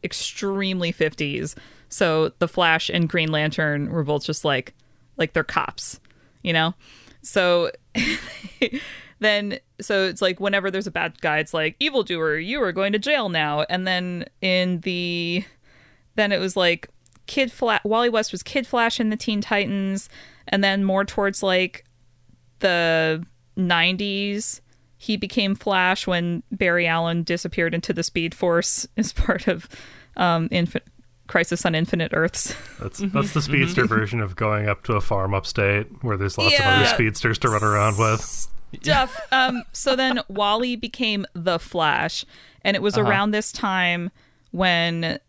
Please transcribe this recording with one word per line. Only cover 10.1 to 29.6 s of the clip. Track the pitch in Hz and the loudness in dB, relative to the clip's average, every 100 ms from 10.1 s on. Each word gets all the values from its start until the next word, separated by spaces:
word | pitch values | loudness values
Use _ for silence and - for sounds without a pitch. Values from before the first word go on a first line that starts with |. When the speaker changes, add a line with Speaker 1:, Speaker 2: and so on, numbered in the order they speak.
| 165 | 0
Speaker 1:
like, | 190 185 | -2 0
whenever | 196 196 190 | 0 0 0
there's | 190 202 | -4 -4
a | |
bad | 170 165 - | -4 -4 -2
guy, | 165 151 | -2 -2
it's | 156 | -2
like, | 165 156 - | -2 -2 -2
"Evildoer, | 294 269 202 175 160 156 | 0 0 0 -2 0 -2
you | 175 285 | -2 -2
are | 214 | -2
going | 175 196 | 0 -2
to | 208 | 0
jail | 262 294 208 | 0 0 0
now." | 170 151 147 - | 0 0 0 -2
And | 180 185 | -2 -2
then | 180 180 175 - _ | -2 -2 -6 -10 _
in | 185 180 180 175 | 0 2 2 0
the, | 190 175 175 175 170 175 - _ _ - - _ _ - | -2 -4 -4 -4 -2 -4 -4 _ _ -20 -20 _ _ -2
then | 208 | 0
it | 196 | 2
was, | 190 190 | 0 2
like, | 175 170 - _ _ - - | 2 2 -4 _ _ -20 -4
Kid | - 254 | 0 0
Fla-, | - 233 214 | 0 0 0
Wally | 208 220 240 | 2 2 2
West | 220 220 | 2 -2
was | 185 | -6
Kid | - 269 247 | -4 -4 0
Flash | 247 233 - | 0 0 0
in | 220 | -2
the | 214 | -2
Teen | - 208 | -2 -4
Titans, | 208 208 202 196 196 196 - - - - - | 0 0 0 -2 -2 -4 -8 -16 -20 -20 -2
and | 196 | 2
then | 196 196 196 | 2 2 2
more | 190 | 2
towards, | 196 - 196 196 | 0 0 0 0
like, | 196 185 185 - - _ - _ - - _ _ | 2 2 0 -6 -20 _ -20 _ -20 -20 _ _
the | 190 175 165 165 165 160 170 - _ - | 2 4 4 4 2 0 -6 -18 _ -2
nineties, | 180 170 170 185 202 196 202 202 - - _ _ _ _ | 2 4 4 2 -2 -2 -4 -4 -6 -8 _ _ _ _
he | - 214 | -4 -4
became | 196 - 196 202 | -2 -2 0 -2
Flash | - 190 185 196 - | 0 2 2 2 0
when | 175 170 170 - | 0 0 -4 -6
Barry | 202 185 175 170 | 0 2 2 2
Allen | 165 165 170 | 0 0 -2
disappeared | 165 170 170 - 165 | 0 -2 -2 -2 0
into | 165 - | -2 -2
the | 170 | -2
Speed | 156 175 165 | -2 -2 -4
Force | - 180 170 - - - | 0 2 2 2 -2 -4
<laughs> | - | -4
as | - | -4
part | - - 185 - | 0 0 2 0
of, | 170 | -2